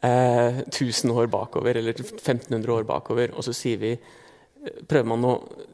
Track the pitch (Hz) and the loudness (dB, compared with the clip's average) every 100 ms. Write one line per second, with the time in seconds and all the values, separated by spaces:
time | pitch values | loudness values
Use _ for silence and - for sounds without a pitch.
0 | 127 123 127 120 120 123 - - 127 110 | 4 4 4 4 2 0 -6 -2 -2 0
1 | - 117 113 104 101 - 110 120 113 113 | 0 2 2 0 -2 -2 0 0 -2 -4
2 | 123 - - 120 - 120 110 117 107 67 | -8 -8 -2 -2 0 -4 0 -2 0 -4
3 | - 117 120 - - 117 131 113 107 117 | -2 0 0 -2 -6 -4 -2 -2 -2 -4
4 | - - - - _ _ 294 - - 151 | -8 -20 -20 -20 _ _ -14 -14 0 2
5 | 113 117 123 123 - - - | 4 2 2 2 -2 -18 -20